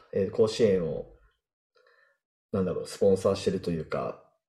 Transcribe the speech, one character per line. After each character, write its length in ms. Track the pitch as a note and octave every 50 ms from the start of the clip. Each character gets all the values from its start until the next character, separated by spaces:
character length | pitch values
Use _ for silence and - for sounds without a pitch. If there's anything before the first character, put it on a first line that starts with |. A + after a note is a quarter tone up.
| - _ -
え 140 | G#2 F#2+
ー、 40 | F#2
甲 160 | - - A2
子 160 | G#2+ - - A#2+
園 240 | G#2 F#2+ F#2 E2
を、 200 | D2+ C#2 - - - - _ _ _ _ _ _ _ _ _ _ _ _ _ _ _ _ _ _ _ _ _ _ _ _ _ _ _ -
な 80 | G2
ん 40 | F#2
だ 80 | F2+ E2
ろ 100 | - -
う、 40 |
ス 120 | - - -
ポ 120 | G#2+ G2
ン 60 | F#2+
サ 140 | - - G#2
ー 40 | F#2+
し 80 | F#2 -
て 80 | G2+
る 100 | F#2 F#2
と 120 | - F2 E2+
い 80 | D#2+
う 40 | D2+
か、 380 | - - C#2+ B1 - - - - _ _ _ _